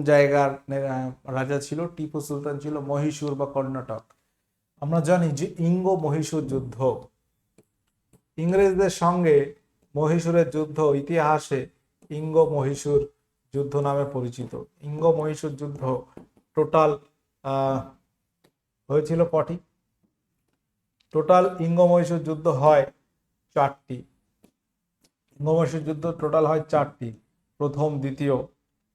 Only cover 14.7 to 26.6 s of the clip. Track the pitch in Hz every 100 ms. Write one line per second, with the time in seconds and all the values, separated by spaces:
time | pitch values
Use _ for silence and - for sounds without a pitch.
14.7 | _ 143 151 165 160 151 151 156 135 147
15.7 | 143 131 123 - - - _ _ - 151
16.7 | 160 156 143 - _ _ _ 135 135 135
17.7 | 131 - - _ _ _ _ _ _ _
18.7 | _ - 143 151 165 170 156 151 175 -
19.7 | _ _ _ _ _ _ _ _ _ _
20.7 | _ _ _ _ 156 156 180 185 - 165
21.7 | 170 180 175 156 170 147 151 156 131 147
22.7 | 151 135 - _ _ _ _ _ - 139
23.7 | - - 127 - _ _ _ _ _ _
24.7 | _ _ _ _ _ _ - 147 160 165
25.7 | 160 151 156 170 165 156 160 151 156